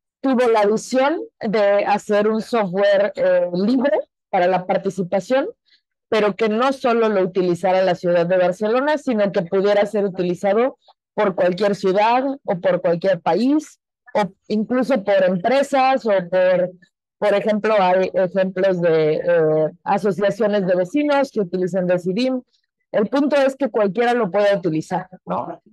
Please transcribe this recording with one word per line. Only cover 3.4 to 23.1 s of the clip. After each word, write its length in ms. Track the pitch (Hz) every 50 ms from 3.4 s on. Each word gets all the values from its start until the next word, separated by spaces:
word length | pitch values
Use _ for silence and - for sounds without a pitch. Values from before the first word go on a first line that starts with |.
| 175 175 175
libre 420 | 180 196 214 262 262 233 285 302 - - - _ _ _ _
para 200 | - 190 175 180
la 180 | 185 180 180
participación, 800 | 214 190 185 185 196 175 - 190 175 - 196 185 - 254 269 302 440 - _ _ _ _ _ _ _ _ _ _ _
pero 280 | 226 214 208 208 202
que 120 | - 226 214
no 240 | 214 220 254 277
solo 360 | 269 262 - 247 233 233 226 220
lo 120 | 214 190
utilizara 600 | 185 180 170 196 180 180 175 170 196 185 180 190
la 140 | 190 185 175
ciudad 300 | - - 175 175 175 170
de 100 | 175 185
Barcelona, 600 | 180 180 180 180 - 214 214 226 254 277 294 302
sino 360 | 302 - 269 240 208 202 202
que 100 | 185 214
pudiera 420 | 175 165 - 196 190 208 208 202 202
ser 180 | 202 214 208 202
utilizado 760 | 196 180 185 175 180 175 175 - 196 196 226 240 277 269 - _ _ _ _ _ _ _
por 200 | - 214 180 170
cualquier 400 | - 185 180 185 180 208 202 202
ciudad 500 | - - 190 185 202 208 226 240 254 262 277 269 - -
o 160 | - 202 175
por 200 | - 190 175 175
cualquier 400 | - 175 170 170 190 190 185 170
país, 600 | - 180 165 190 240 262 285 311 302 - - _ _ _ _ _ _ - -
o 180 | 214 208 - - _ _
incluso 560 | - 214 214 214 - 247 254 254 175 277 214
por 220 | 196 208 202 196 190
empresas 840 | 180 190 180 175 233 254 277 277 - 285 269 262 262 269 269 -
o 60 | 226 202 190 180 170
por, 400 | 185 185 180 185 185 180 180 180 185 - _ _ _ _ _ _ _ _
por 160 | 196 208 196
ejemplo, 400 | 202 - 214 208 208 208 220 220 208
hay 320 | 185 185 185 185 190 185 -
ejemplos 640 | 185 190 180 - 196 190 190 190 185 190 196 185 175
de, 340 | 170 170 160 160 156 151 156
eh, 560 | - - 175 175 170 160 156 156 156 156 151 - -
asociaciones 840 | _ - 196 202 196 208 175 156 208 202 - - 226 208 208 208 190
de 120 | 180 -
vecinos 560 | - - 269 - 294 294 294 285 277 269 269
que 80 | - 220
utilizan 480 | 202 170 - 185 185 180 180 190 180 180
Decidim. 520 | 180 175 175 185 180 220 254 262 262 254 - _ _ _ _ _ _ _ _ _
El 160 | - 220 214
punto 260 | 202